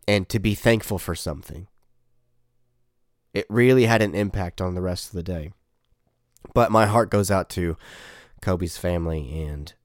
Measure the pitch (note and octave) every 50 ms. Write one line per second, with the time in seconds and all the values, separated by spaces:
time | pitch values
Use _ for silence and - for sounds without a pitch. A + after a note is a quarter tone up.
0 | - - G#2 G2+ F#2 - - A2+ F#2+ A2 G#2 - - A#2 A#2 A2 - - G#2+ F2+
1 | - - F2 - - F2 D2+ D#2+ E2 - - - F2+ - _ _ _ _ _ _
2 | _ _ _ _ _ _ _ _ _ _ _ _ _ _ _ _ _ _ _ _
3 | _ _ _ _ _ _ - G2+ - - G#2 A#2 B2 B2+ C3 C3 A#2+ A2 A#2 A2+
4 | A2 G2+ D2+ F#2+ G#2 G2 - G2+ F#2 F2 - - F#2+ F#2 F2+ F2+ F2+ F#2 F2+ F2
5 | - - - F#2 E2 F2+ F2+ E2+ D2+ D#2+ G2+ _ _ _ _ _ _ _ _ _
6 | _ _ _ _ _ _ _ _ - - - A#2+ A#2 A2 G#2+ A2 A2 G2+ G#2+ A#2+
7 | A2+ F#2+ - G#2 G2+ F2+ G2+ F#2 E2+ - - - F2 E2+ D#2+ - - - - -
8 | - - - - - _ _ - - F#2+ F#2 F2 F2+ F2 - - - F2+ F2 E2+
9 | E2 E2 D#2+ D#2 D2 C2 D#2 D#2+ D#2+ D2+ D2 C#2+ C#2+ - - _